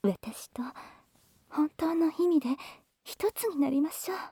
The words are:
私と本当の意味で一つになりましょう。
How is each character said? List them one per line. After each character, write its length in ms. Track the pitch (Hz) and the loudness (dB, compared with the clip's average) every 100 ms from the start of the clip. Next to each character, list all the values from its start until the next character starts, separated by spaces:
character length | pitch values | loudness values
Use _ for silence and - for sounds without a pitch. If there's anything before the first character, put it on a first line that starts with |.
私 480 | 202 180 - - - | 0 0 -8 -12 -14
と 120 | - 247 - - - _ _ _ _ _ | -10 -10 -12 -20 -20 _ _ _ _ _
本 220 | - 302 - | 0 0 0
当 180 | 320 | 0
の 160 | 330 320 | 4 2
意 160 | - 349 | 4 4
味 140 | 320 | 4
で 160 | 247 269 - - _ _ | 2 -4 -6 -18 _ _
一 260 | - - 403 | -18 -2 -2
つ 120 | - | 0
に 160 | 453 311 | -2 2
な 100 | 277 | 2
り 100 | 277 | 2
ま 120 | 311 | 0
し 180 | - - | -2 -6
ょ 40 | |
う。 40 | 370 - | -6 -8